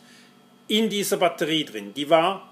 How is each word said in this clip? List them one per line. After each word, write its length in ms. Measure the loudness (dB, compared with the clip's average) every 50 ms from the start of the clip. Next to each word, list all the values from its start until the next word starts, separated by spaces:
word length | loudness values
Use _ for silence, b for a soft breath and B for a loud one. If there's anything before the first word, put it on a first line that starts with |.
| B B B B B B B B B _ _ _ _ 0
in 200 | 0 2 2 0
dieser 280 | 0 -2 -2 -2 0
Batterie 480 | 2 2 0 0 -2 -2 -2 0 -2 -2
drin. 280 | -4 -8 -12 -12 -10 -10
Die 140 | -8 2 4
war 400 | 4 4 4 2 -2 -4 -10 -18